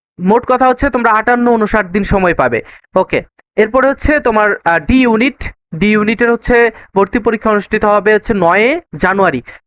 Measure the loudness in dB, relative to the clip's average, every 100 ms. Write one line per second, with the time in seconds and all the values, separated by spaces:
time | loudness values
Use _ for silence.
0 | _ -6 0 0 0 2 2 2 -2 0
1 | 0 0 0 0 2 0 0 -2 -2 -4
2 | -2 0 0 0 0 -2 -6 -18 _ -4
3 | -2 -4 -6 _ _ -2 0 2 0 0
4 | -2 0 0 0 0 -2 -2 -2 0 0
5 | 2 2 -2 -4 -12 -14 _ -4 0 0
6 | 0 0 0 -2 0 2 2 -2 -6 -2
7 | 0 0 -2 -2 -2 -2 -2 -2 0 0
8 | 2 0 0 0 2 2 0 -2 -8 -4
9 | -2 0 0 -2 -10 -20